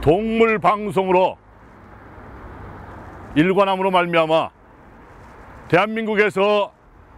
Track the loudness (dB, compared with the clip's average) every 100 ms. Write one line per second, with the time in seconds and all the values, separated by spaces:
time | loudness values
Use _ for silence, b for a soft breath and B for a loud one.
0 | 2 2 2 2 2 2 0 0 -2 -2
1 | 2 2 2 -2 -16 -20 -20 -20 -20 -20
2 | -20 -20 -20 -20 -18 -18 -18 -18 -18 -18
3 | -18 -18 -6 0 2 2 0 0 0 0
4 | 0 0 2 0 0 -8 -20 -20 -20 -20
5 | -20 -20 -20 -20 -20 -18 -2 0 0 -2
6 | -4 0 0 2 2 2 -2 _ _ -20
7 | -20